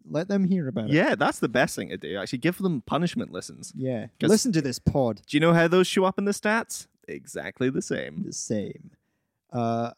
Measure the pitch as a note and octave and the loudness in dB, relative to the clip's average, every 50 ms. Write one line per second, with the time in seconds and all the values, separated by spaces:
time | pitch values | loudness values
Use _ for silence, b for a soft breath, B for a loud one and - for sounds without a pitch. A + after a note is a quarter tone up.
0 | _ D#2+ D3 D3+ F3+ G3 G3+ G3 F#3+ F3 G3 F3+ C#3+ C3 - A#2 A2 B2 D3 D#3+ | _ -6 -4 -4 -2 0 0 2 2 2 2 0 0 -2 -4 -4 0 2 4 4
1 | A3+ - - - C#3+ C#4+ - - - C3+ A2 A#2+ D3+ - - C3 G2 - F#2 F#2+ | 4 4 2 2 2 0 2 0 -2 0 2 2 2 2 0 -8 -8 -8 -8 -10
2 | - D2 F#2 G2 F#2 - C#3 A#2+ - E3 F3+ - F#3+ F#3 D#3+ A#2 - - - D3+ | -8 -6 -6 -6 -6 -6 -6 0 0 -2 0 0 -2 -2 -2 -2 -4 -2 -2 0
3 | F3 E3+ - - F#2+ - F2 F#2 - - C2+ - - - - - C3 C3 B2 G#2+ | 0 0 -2 -4 -6 -6 -8 -10 -10 -10 -16 -16 -16 -14 -8 -6 -4 -4 -4 -4
4 | - - _ - - E3 G#3+ G#3+ - B3+ E3+ D#3+ C#3 B2+ A#2+ - - - - C#3+ | -6 -10 _ -2 2 2 2 4 2 0 0 0 0 -2 -6 0 0 2 2 4
5 | B2+ A2+ G#2+ - _ - C#3+ D3 D#3+ E3+ E3+ E3+ E3 E3 F3 F#3 F3+ - - G3 | 2 2 0 -4 _ -2 0 4 4 6 6 6 6 6 6 4 4 4 4 2
6 | F#3 F#3+ - - G3 G3+ G3+ - - G#3 A3 A3+ - - - - - _ _ _ | 2 2 2 0 -2 -2 -2 0 0 0 0 0 -2 -4 -12 -14 -14 _ _ _
7 | - - D2+ C#2+ - - - E2 D2 F#2+ - - B2+ C3 C#3 F3 - - C#3+ - | -14 -12 -12 -12 -12 -10 -10 -10 -10 -10 -4 0 0 0 0 -2 -4 -4 -6 -6
8 | B1+ C#2 D2+ F3 G3+ - - - - - A2+ G#2 G2 - - - - - _ _ | -6 -8 -8 -8 -8 -8 -8 -10 -6 -4 -4 -4 -4 -6 -10 -14 -18 -20 _ _
9 | _ _ _ _ _ _ _ _ _ _ - A#2+ A#2 A#2 A#2 A#2 A#2 A#2+ - | _ _ _ _ _ _ _ _ _ _ -6 -2 -2 0 0 -2 -2 -4 -6